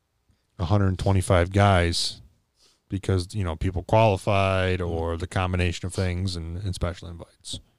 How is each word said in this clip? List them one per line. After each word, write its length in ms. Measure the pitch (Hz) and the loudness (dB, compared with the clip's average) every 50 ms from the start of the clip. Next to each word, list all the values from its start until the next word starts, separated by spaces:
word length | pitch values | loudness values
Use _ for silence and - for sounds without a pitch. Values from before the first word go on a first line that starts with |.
| _ _ _ _ _ _ _ _ _ _ _ - | _ _ _ _ _ _ _ _ _ _ _ -4
a 80 | 95 | -2
hundred 320 | - 107 104 98 95 92 - | 2 2 4 4 2 0 0
twenty-five 540 | - 98 98 95 87 - 98 87 87 92 | 2 2 2 2 4 4 4 4 4 2
guys 680 | 95 101 101 101 98 87 87 85 85 - - - - - - - _ _ _ _ _ _ _ _ _ _ _ - | 4 4 6 6 6 4 4 2 0 -2 -4 -6 -6 -10 -18 -20 _ _ _ _ _ _ _ _ _ _ _ -8
because, 460 | 101 92 - - 95 92 87 92 - | -8 -6 -2 0 0 0 0 -4 -6
you 100 | 107 95 | -6 -4
know, 120 | 87 80 | -4 -4
people 260 | - - 95 90 90 | -4 -4 -4 -4 -4
qualified 1000 | 87 - 110 110 113 110 113 104 - 113 101 98 98 95 95 92 92 92 92 90 | -2 2 2 4 4 4 4 2 0 0 0 2 2 2 2 0 0 0 0 -2
or 380 | 87 85 82 82 82 82 85 82 | -2 -4 -4 -4 -4 -4 -4 -6
the 80 | 90 | -6
combination 640 | - - 98 92 92 92 90 90 87 82 - - 87 | -6 -4 -2 -2 0 0 0 0 0 -2 -4 -6 -6
of 60 | - | -4
things 420 | 104 95 90 87 90 95 95 87 | -2 -2 -2 -2 -2 -4 -4 -4
and, 220 | 85 80 82 85 90 | -6 -8 -8 -8 -8
and 180 | 101 95 90 | -6 -6 -6
special 320 | - 90 87 82 - - 90 | -4 -4 -6 -6 -8 -12 -16
invites. 520 | 87 82 82 _ _ _ - - - - - _ _ | -16 -16 -18 _ _ _ -16 -14 -14 -14 -14 _ _